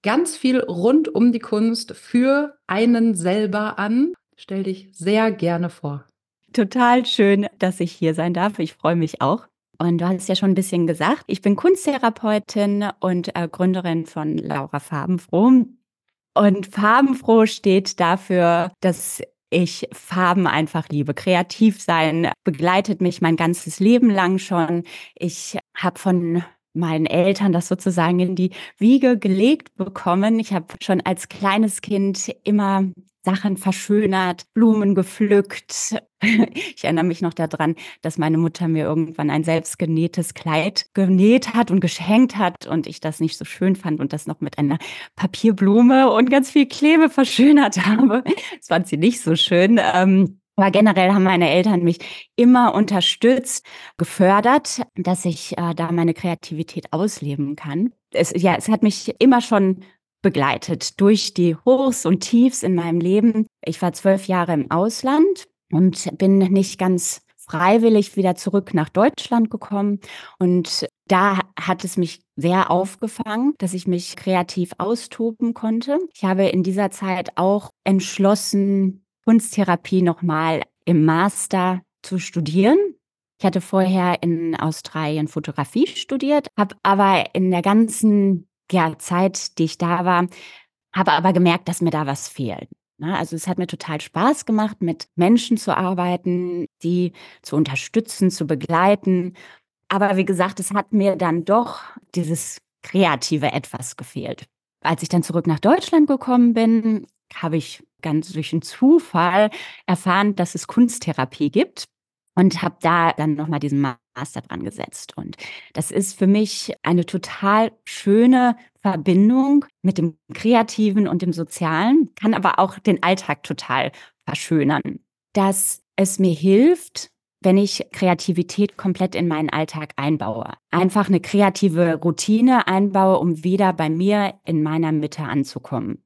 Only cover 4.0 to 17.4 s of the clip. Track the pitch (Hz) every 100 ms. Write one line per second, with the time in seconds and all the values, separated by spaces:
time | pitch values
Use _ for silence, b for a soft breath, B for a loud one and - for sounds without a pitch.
4 | 311 359 _ _ - 190 196 190 - -
5 | 170 214 220 202 170 170 175 - 147 143
6 | _ _ _ _ _ - 196 254 240 247
7 | 240 - 202 202 202 _ 185 185 175 -
8 | 160 160 170 170 196 202 160 - 160 170
9 | 160 - 135 214 - _ _ _ 170 170
10 | 170 185 190 190 196 190 190 175 170 165
11 | 160 302 - 196 202 202 349 381 - 277
12 | 233 220 220 214 202 214 202 202 208 -
13 | 185 180 170 - 170 - 185 185 175 165
14 | 160 - 151 160 156 147 139 143 - 151
15 | 139 180 - 175 233 262 226 _ _ _
16 | _ _ _ - 208 196 185 - 208 240
17 | 277 262 - 226